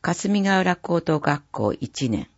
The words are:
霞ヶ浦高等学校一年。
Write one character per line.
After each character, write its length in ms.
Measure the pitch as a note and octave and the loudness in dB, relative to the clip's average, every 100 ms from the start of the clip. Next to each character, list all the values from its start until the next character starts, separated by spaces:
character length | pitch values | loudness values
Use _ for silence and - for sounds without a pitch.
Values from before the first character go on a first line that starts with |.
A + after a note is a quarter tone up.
霞 420 | - E3+ G3 G3+ | -2 -2 0 2
ヶ 160 | G3 F#3+ | 2 2
浦 160 | F#3 F3 | 2 -2
高 260 | - E3+ | -2 -2
等 180 | E3 D#3 | 2 0
学 240 | D3+ C#3+ _ | 0 -2 _
校 220 | - G#2 | -2 -2
一 360 | - B2+ - C3 | -2 -8 -4 -2
年。 200 | G2+ - | -2 -4